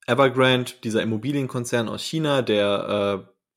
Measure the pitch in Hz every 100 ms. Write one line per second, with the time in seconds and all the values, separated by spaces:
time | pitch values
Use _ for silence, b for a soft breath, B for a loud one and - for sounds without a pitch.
0 | - 120 135 123 131 127 120 - 117 107
1 | 98 110 123 143 131 127 120 120 110 104
2 | - 160 151 139 113 104 101 101 - 104
3 | 101 98 87 _ _